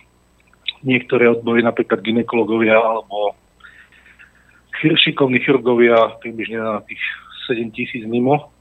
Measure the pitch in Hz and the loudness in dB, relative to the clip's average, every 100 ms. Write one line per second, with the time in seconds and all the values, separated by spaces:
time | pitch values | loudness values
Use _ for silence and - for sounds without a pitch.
0 | - _ _ _ _ _ - - 131 123 | -20 _ _ _ _ _ -14 -8 -2 -2
1 | - 123 120 117 113 117 117 113 113 113 | 0 2 2 2 0 0 0 0 -2 -2
2 | 110 117 117 120 104 113 110 110 113 113 | 0 -2 0 0 0 0 4 4 2 -2
3 | - 104 101 - _ _ - - - - | -6 -4 -4 -4 _ _ -20 -20 -20 -20
4 | - - - _ _ _ _ - 156 165 | -20 -20 -20 _ _ _ _ -2 0 2
5 | - - 139 123 - 135 117 120 117 117 | 0 0 0 0 2 0 2 4 6 6
6 | 110 - 117 113 104 113 110 104 - 104 | 2 -2 -12 -10 -8 -6 -6 -6 -8 -12
7 | - - - - - 117 117 110 120 127 | -10 -10 -16 -12 -6 -4 -6 -8 -8 -8
8 | 110 120 127 143 - _ | -4 0 2 0 -2 _